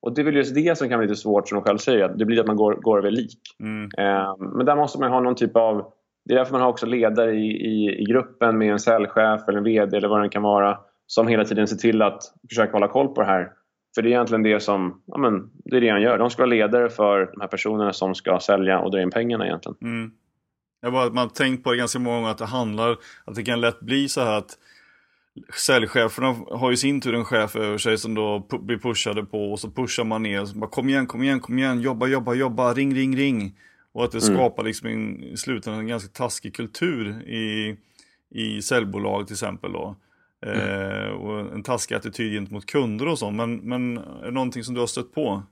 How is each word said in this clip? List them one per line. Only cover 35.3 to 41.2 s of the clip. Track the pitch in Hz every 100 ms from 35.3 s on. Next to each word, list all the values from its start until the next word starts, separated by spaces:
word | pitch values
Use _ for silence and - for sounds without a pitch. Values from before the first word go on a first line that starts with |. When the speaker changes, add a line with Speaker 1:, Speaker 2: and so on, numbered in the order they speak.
| 107
Speaker 2:
slutändan | - 123 113 110
en | 110
ganska | 117 95 -
taskig | 123 - 104 -
kultur | 113 - 175 143 104 110 -
i, | 113 110 107 107 104 _ _ _ _ _
i | - 110 107
säljbolag | 101 127 107 98 104 101 101
till |
exempel | 104 107 95 -
då. | 92 - 101 _ _ _ _ 110
Speaker 1:
Mm. | 104
Speaker 2:
Eh, | 101 98 98 101 104
och | 101